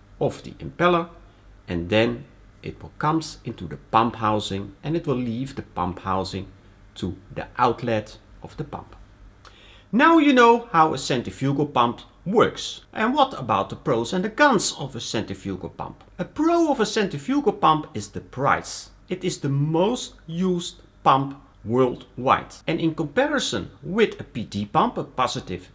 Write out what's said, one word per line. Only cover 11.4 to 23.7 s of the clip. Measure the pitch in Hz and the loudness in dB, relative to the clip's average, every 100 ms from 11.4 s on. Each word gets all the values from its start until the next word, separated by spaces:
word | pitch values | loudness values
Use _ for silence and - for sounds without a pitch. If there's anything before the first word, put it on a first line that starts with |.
| 135 143 147 | -2 0 0
pump | 131 120 113 - - - | 2 2 0 -12 -12 -2
works. | 214 107 - - - - | 2 2 0 -10 -12 -12
And | - 220 | -4 0
what | 269 - - | 2 0 0
about | 123 101 98 | -2 0 0
the | - | -4
pros | - 117 117 | -2 0 0
and | 185 208 | -2 -2
the | |
cons | 214 294 220 - - | 4 4 4 0 -4
of | 139 120 | -8 -10
a | |
centrifugal | - 117 95 95 98 92 85 | -6 -4 -4 -8 -8 -8 -10
pump? | - - - - - | -10 -12 -14 -16 -10
A | 180 | -8
pro | - 311 339 320 | -2 2 2 2
of | 269 | 2
a | 214 | 0
centrifugal | - 202 143 - 285 277 | 0 -2 -2 -2 0 0
pump | 196 160 156 151 | 2 4 2 0
is | - 101 | -8 -10
the | 90 | -12
price. | - - 139 82 - - - - - | -12 -2 0 0 -2 -12 -14 -20 -10
It | 185 | -6
is | 180 - | -4 -4
the | 147 | -2
most | 139 147 160 190 247 - - - | 0 0 2 0 -2 -8 -14 -12
used | 165 185 175 170 - - _ | -4 -2 -2 -4 -12 -20 _
pump | 160 139 139 139 - - | 2 2 2 -6 -18 -16
worldwide. | 101 120 127 - - - 127 101 - - - | -2 2 2 0 -12 -4 0 0 0 -10 -4
And | 165 | -2
in | 165 156 | -2 -2
comparison | 156 - 285 294 - 110 85 | -2 0 0 0 -2 -4 -6